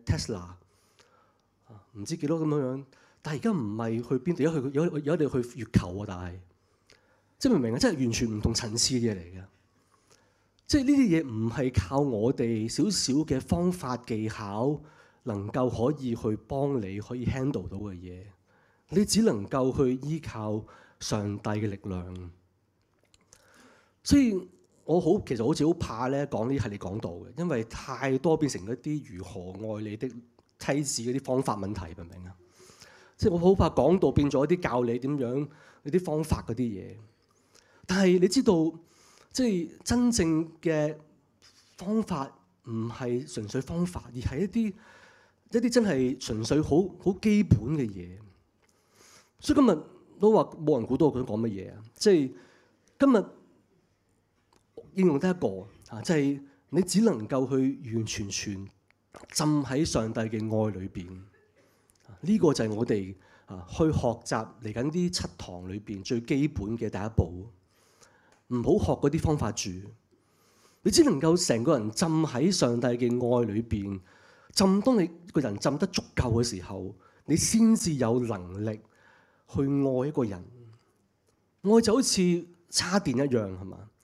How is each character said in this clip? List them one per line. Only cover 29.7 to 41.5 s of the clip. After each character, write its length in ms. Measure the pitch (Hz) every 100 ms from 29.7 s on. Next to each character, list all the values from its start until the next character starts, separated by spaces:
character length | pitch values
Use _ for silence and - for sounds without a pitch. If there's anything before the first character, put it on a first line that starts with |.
愛 80 | 107
你 140 | 107 107
的 120 | 131
妻 760 | 117 - _ _ - - 143
子 180 | 139 -
嗰 160 | 117 131
啲 60 |
方 180 | 131 127
法 140 | 135 104
問 180 | 95
題， 260 | 104 - -
明 60 | 85
唔 20 |
明 140 | 90 90
啊？ 80 | 92 _ _ - - - - - -
即 120 | 220
係 40 |
我 60 | 170
好 160 | 175 190
怕 120 | 170
講 280 | - 131 185
道 140 | 147
變 180 | 127 143
咗 140 | 139
一 120 | 147 175
啲 40 |
教 240 | 156 123
你 140 | 120 120
點 180 | 131 147
樣， 300 | 120 131 147 - - -
你 80 | 147
啲 140 | 175
方 180 | 180 151
法 200 | 156 - -
嗰 80 |
啲 80 | 117
嘢。 340 | 120 98 95 104 107 _ _ _ _ _ _ _ -
但 200 | 190 190
係 140 | 185
你 80 | 180
知 140 | 262
道， 300 | 240 170 160 160 - _ _ _ _
即 120 | -
係 260 | 247 190 - -
真 260 | - 240 240
正 420 | 233 165 156 160 -
嘅 360 | 165 156 151 151 - _ _ _ _